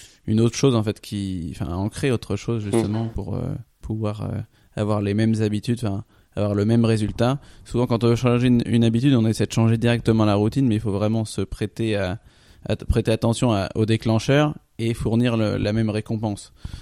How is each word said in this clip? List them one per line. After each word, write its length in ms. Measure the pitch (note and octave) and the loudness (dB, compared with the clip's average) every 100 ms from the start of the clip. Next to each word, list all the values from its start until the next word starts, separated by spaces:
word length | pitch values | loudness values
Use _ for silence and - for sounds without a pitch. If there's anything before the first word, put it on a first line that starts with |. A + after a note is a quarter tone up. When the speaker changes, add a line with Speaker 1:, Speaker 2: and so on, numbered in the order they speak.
| - _ - | -20 _ 0
Speaker 1:
une 120 | G#2+ | 2
autre 160 | A#2 - | 2 2
chose 200 | C#3 A2+ | 2 2
en 80 | |
fait 180 | G#2+ - | 0 -4
qui, 540 | - G#2 G2 F#2 D#2+ - | -8 -6 -6 -6 -8 -8
enfin, 160 | E2+ | -6
à 40 | F2+ | -4
ancrer 360 | G#2 - C#3 | -4 -2 -2
autre 240 | A2+ - G2+ | -2 -2 -6
chose 280 | - A#2 | -4 -4
justement 420 | G#2 A2+ G#2 A2 A2+ | 0 0 0 -2 -4
Speaker 2:
Mm. 40 | |
Speaker 1:
pour, 260 | A2+ G2 F#2+ | -6 -6 -6
euh, 60 | - - - _ | -6 -8 -12 _
pouvoir, 400 | - A2 G#2 G#2 | -8 -4 -4 -6
euh, 60 | G2+ G2 G#2+ _ _ - | -6 -8 -10 _ _ -4
avoir 260 | G#2+ G#2 | -2 -2
les 140 | G2+ G#2 | 0 0
mêmes 260 | A2+ A2 | 2 2
habitudes, 380 | G#2+ G#2 - A2+ | 0 -2 -4 -4
enfin, 200 | A2 G2 - _ _ - | -4 -6 -10 _ _ -4
avoir 180 | G#2 | -2
le 120 | G2+ G#2+ | 0 2
même 200 | A#2 A2+ | 4 4
résultat. 540 | A2 G2+ G#2+ A#2+ C#3+ - - - | 2 -2 0 0 -2 -8 -20 -6
Souvent, 220 | A#2+ B2 | -2 0
quand 160 | A#2 | 2
on 60 | A#2 | 2
veut 60 | A#2 | 2
changer 300 | B2 A#2+ B2+ | 2 2 4
une, 160 | A#2+ - | 2 2
une 160 | A#2 | 2
habitude, 320 | A#2 A#2 C#3+ B2 | 4 4 4 4
on 100 | A2 | 2
essaie 220 | G#2+ G#2 | 0 0
de 40 | |
changer 280 | A2+ A2+ A2+ | 2 4 4
directement 460 | A#2 A#2 A#2 A2 G#2+ | 2 2 2 4 4
la 100 | G2+ | 2
routine, 320 | G#2+ C#3 C3 | 2 2 0
mais 80 | G#2+ | 0
il 60 | |
faut 100 | A2+ | -2
vraiment 340 | G2 G#2+ A2 A2 | -2 0 0 -4
se 160 | - | -6
prêter 540 | G2 - G#2+ - A2+ G2+ | -6 -6 -8 -4 -2 -2
à, 240 | F#2 G2+ - _ - - - | -2 -6 -12 _ -20 -12 -6
à 60 | G#2+ | -4
t-, 100 | - | 0
prêter 260 | A#2 A2+ | 0 0
attention 420 | A2 A#2 A2+ B2 | 0 0 0 2
à, 160 | G2+ - | 2 0
au 140 | - G#2+ | 0 0
déclencheur 640 | A2 A2+ A2 - C#3+ D3+ - _ - | 0 0 0 2 2 2 -2 _ -6
et 160 | A2+ | -4
fournir 420 | A2+ A2 A2+ B2 A2+ | -2 0 2 2 0
le, 220 | G#2 G2+ | 0 0
la 160 | G2+ | 0
même 160 | A2+ G#2+ | 0 0
récompense. 640 | G#2+ - G#2+ A2 G2 - - - - | -2 -4 -4 -4 -6 -10 -18 -16 -16